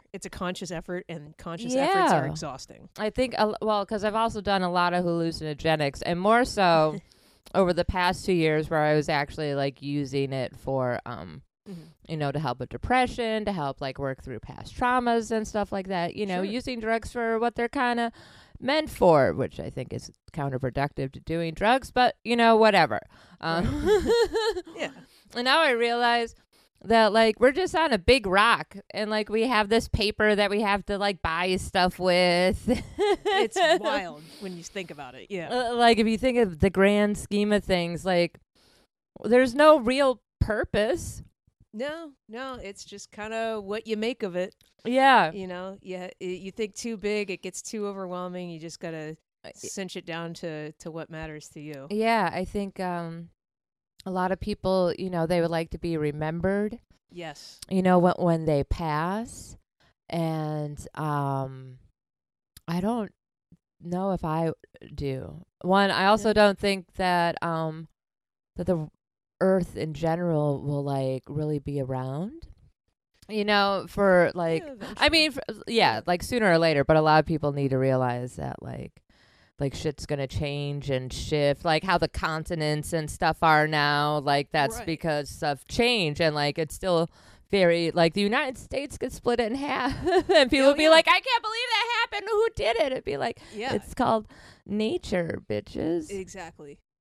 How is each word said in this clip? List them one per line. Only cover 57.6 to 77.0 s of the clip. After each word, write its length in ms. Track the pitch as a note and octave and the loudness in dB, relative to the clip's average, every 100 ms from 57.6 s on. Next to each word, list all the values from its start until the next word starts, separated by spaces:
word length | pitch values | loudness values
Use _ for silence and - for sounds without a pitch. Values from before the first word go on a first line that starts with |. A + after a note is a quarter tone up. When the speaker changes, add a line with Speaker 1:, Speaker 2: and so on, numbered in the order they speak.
| - | -4
Speaker 2:
You 140 | F#3+ | 0
know, 160 | F#3 F3+ | 4 6
when, 140 | F3+ - | 6 4
when 280 | F3 E3 D#3+ | 2 2 2
they 180 | C#3+ | 0
pass. 920 | C3+ - E3 D3+ E3+ G#3 A#3+ - - - _ _ _ _ - | 0 -2 -2 -2 -2 -4 -8 -14 -20 -20 _ _ _ _ -8
And, 760 | E3+ E3 D#3+ D#3 D3+ D3 D3 - - | -4 -2 -4 -4 -6 -8 -10 -14 -8
um, 840 | D3+ D3 C#3 C3+ C3+ C3 C3 B2+ _ _ _ _ _ _ _ - - | -4 -2 -2 -2 -6 -10 -18 -20 _ _ _ _ _ _ _ -16 -6
I 140 | F3 | -4
don't 300 | G3 A#3+ G#3 - _ _ _ _ _ _ | -2 -2 -6 -12 _ _ _ _ _ _
know 300 | E3+ F3 G3 | -6 -4 -2
if 140 | F3+ E3 | -2 -2
I 260 | D#3 E3 - - - - | -2 -2 -4 -12 -20 -16
do. 520 | D3 C#3+ C3 - D#3 - _ | -8 -8 -6 -10 -16 -20 _
One, 300 | F3 G3 G3 | 2 4 4
I 160 | - F#3+ | 4 4
also 220 | G#3+ A3 | 4 4
Speaker 1:
Yeah. 40 | |
Speaker 2:
don't 260 | G#3+ G#3 F#3+ | 6 4 4
think 340 | G3+ F#3+ E3+ - | 0 -2 -4 -2
that, 460 | F3+ F3 E3+ - | 0 2 0 -2
um, 440 | E3+ E3 D#3+ D#3+ D#3+ _ _ _ _ _ _ - | -4 -2 -4 -6 -14 _ _ _ _ _ _ -6
that 100 | F3 | -2
the 220 | E3+ D3+ _ _ _ _ - | -2 -4 _ _ _ _ 0
earth 360 | F#3+ F#3+ F3 - | 2 2 0 -4
in 160 | D#3 | -6
general 680 | D3 D#3+ E3+ F3 D#3 D3 C#3 | -2 -2 0 0 2 0 0
will, 220 | C#3+ C#3+ | -2 -4
like, 400 | C#3+ C#3 C3+ C3 - | -2 -2 -2 -4 -6
really 320 | D3 D3+ D3 | -6 -4 -4
be 200 | C#3+ C#3+ | -4 -6
around. 680 | B2+ C3 C3 C#3 G3 E4 - - _ _ _ _ _ _ - | -4 -6 -6 -6 -8 -10 -20 -20 _ _ _ _ _ _ -8
You 160 | G#3 G#3 | -4 2
know, 400 | G#3 G3 F#3+ E3+ | 4 2 0 -4
for, 440 | - G3+ F3+ D#3 | 0 6 6 4
like, 300 | F3+ E3 E3 D4+ | 0 -2 -2 -6
Speaker 1:
Yeah, 280 | A#3+ - - | -12 -14 0
Speaker 2:
I 120 | D4 | 2
mean, 180 | D#4+ D#4 | 4 2
Speaker 1:
eventually. 260 | - - G#3+ | -2 -10 -12
Speaker 2:
f-, 40 | - | -2
yeah, 260 | A3+ D#3+ A2 | 2 2 2
Speaker 1:
Yeah. 60 | F3 | -2
Speaker 2:
like, 160 | F3 | -4
sooner 280 | - B3 G#3 | -2 2 4
or 60 | E3 | 6
later, 260 | E3 D3 | 4 4
but 140 | C#3 | 4
a 40 | D#3 | 4